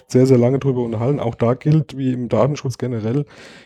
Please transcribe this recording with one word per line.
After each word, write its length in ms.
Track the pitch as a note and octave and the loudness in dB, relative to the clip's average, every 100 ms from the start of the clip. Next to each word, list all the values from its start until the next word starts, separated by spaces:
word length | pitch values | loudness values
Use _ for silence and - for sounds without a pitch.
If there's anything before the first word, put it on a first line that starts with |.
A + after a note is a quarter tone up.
| - | 0
sehr, 180 | B2+ C3 | 2 4
sehr 120 | B2+ | 4
lange 200 | A#2+ C3+ | 4 0
drüber 240 | C#3 B2 | -2 -2
unterhalten. 380 | A#2+ A2 A#2+ D3 | -4 -4 -2 -2
Auch 140 | A#2 | -4
da 200 | - A#2 | -2 -2
gilt, 420 | C3 D3+ D#3 D3 C3+ | 0 2 0 0 -4
wie 160 | C3 | -4
im 160 | B2 B2 | -4 -2
Datenschutz 500 | A2+ B2+ C#3+ C3+ - | 0 0 -2 -6 -6
generell, 480 | B2 A#2 G#2+ C3 C#3+ - - - | -6 -4 -4 -4 -6 -12 -20 -20